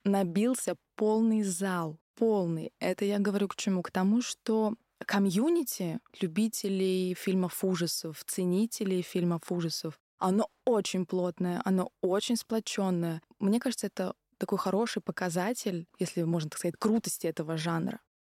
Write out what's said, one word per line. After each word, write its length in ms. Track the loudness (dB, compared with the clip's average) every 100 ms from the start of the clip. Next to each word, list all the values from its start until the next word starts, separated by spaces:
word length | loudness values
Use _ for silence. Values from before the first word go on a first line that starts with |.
набился 720 | 0 2 2 2 0 0 -2 -6 _ 0
полный 460 | 2 4 4 4
зал, 560 | 2 0 -2 -2 -2 -6 _ 0
полный. 560 | 2 4 2 -2 -6 -4
Это 240 | -2 0
я 140 | 0 2
говорю 300 | 2 2 0
к 80 | -2
чему? 260 | 0 0
К 80 | 0
тому, 320 | 0 2 2
что 520 | 0 -4 0 2 0 -2 _ _
комьюнити 960 | -2 2 4 4 4 2 0 -4 -4 -6 -10 -6
любителей 920 | -2 0 0 0 -2 0 2 2 0
фильмов 500 | -2 0 2 0 0
ужасов, 580 | 0 0 -2 -4 -8 -10
ценителей 760 | -8 -2 2 2 0 -2 -2 0
фильмов 480 | 0 0 0 0 -2
ужасов, 460 | -2 -2 -4 -8 -12 _ _
оно 300 | 0 2 0 _
очень 400 | 0 2 0 -2 -2
плотное, 540 | -2 -2 -2 -2 -2
оно 260 | 0 0 0 -2
очень 340 | 0 2 2 -2
сплочённое. 840 | -2 -4 -2 -2 0 0 0 -4 -10 -2
Мне 200 | 0 2
кажется, 280 | 0 -4 -6
это 260 | -4 -6 -6 _ -8
такой 180 | -2 0
хороший 440 | 2 0 0 -2
показатель, 840 | -6 -4 -2 0 -2 -2 -4 -6 -8 -6
если 240 | -4 0
можно 260 | 0 0 -2
так 100 | -4
сказать, 160 | -4 0
крутости 480 | 2 2 0 -4 -4
этого 320 | -4 -4 -4
жанра. 420 | -2 -2 -2 -6 _ _